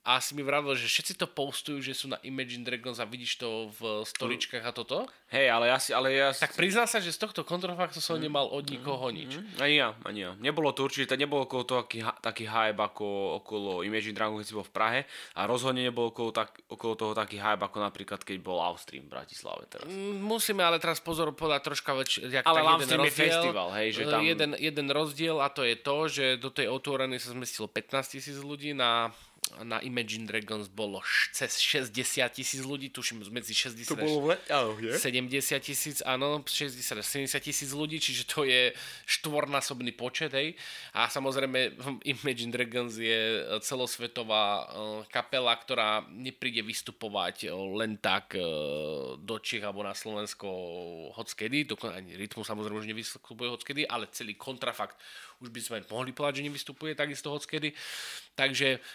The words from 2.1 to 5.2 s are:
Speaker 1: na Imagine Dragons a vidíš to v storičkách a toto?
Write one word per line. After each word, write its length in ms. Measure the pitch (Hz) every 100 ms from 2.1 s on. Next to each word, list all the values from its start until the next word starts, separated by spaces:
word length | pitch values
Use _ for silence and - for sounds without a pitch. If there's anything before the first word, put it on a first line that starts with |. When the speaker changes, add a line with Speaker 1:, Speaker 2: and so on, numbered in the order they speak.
Speaker 1:
na 80 | -
Imagine 380 | 127 135 123 120
Dragons 380 | 123 123 123 117
a 80 | 107
vidíš 320 | 120 120 -
to 320 | 120 110 107
v 320 | 104 113 107
storičkách 560 | 110 - 123 127 - 123
a 160 | 117
toto? 320 | 120 113 156 254 -